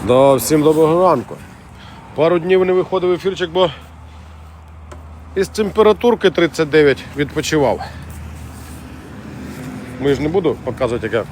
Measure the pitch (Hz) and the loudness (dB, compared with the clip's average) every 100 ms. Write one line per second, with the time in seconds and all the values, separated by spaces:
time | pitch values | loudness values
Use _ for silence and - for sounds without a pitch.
0 | 98 127 139 135 - 156 147 156 156 170 | 4 6 6 4 2 2 4 4 4 4
1 | 185 143 110 - - - - - - - | 4 2 -2 -14 -18 -20 -20 -20 -20 -20
2 | - - 160 175 170 185 185 185 180 185 | -12 0 2 2 2 2 4 0 0 -2
3 | 180 175 190 170 175 175 175 127 - - | 0 0 -2 -4 -4 0 0 -2 -18 -20
4 | - - - - - - - - - - | -20 -20 -20 -20 -20 -20 -20 -20 -20 -18
5 | - - - 190 185 - 208 202 214 208 | -18 -20 -8 -4 -4 -2 -2 4 4 4
6 | 240 226 196 - 170 - 156 156 143 127 | 2 4 2 2 -2 0 2 4 4 2
7 | - 135 143 156 - 156 131 90 - - | -6 -6 -4 -4 -2 0 0 0 -6 -14
8 | - - - - - - - - - - | -16 -14 -14 -14 -16 -16 -16 -18 -18 -18
9 | - - - - - - - - - - | -18 -16 -16 -14 -14 -12 -12 -12 -14 -4
10 | 139 131 151 190 160 - - 113 127 117 | -2 0 0 0 0 -2 -8 -4 -4 -4
11 | 107 113 95 | -4 -4 -4